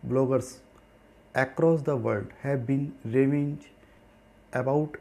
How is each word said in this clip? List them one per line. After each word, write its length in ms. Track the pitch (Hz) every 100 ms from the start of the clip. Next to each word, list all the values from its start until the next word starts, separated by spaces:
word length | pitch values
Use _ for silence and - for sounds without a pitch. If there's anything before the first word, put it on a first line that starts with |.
| 127
bloggers 500 | 127 131 131 107 - - - - - _ - _
across 480 | 131 135 - 165 160
the 140 | 143 135
world 300 | 113 107 98 -
have 240 | 139 139 120
been 280 | 135 143 -
raving 600 | 113 123 135 143 143 147 - - - - - _ _ - -
about 440 | 123 127 147 151 -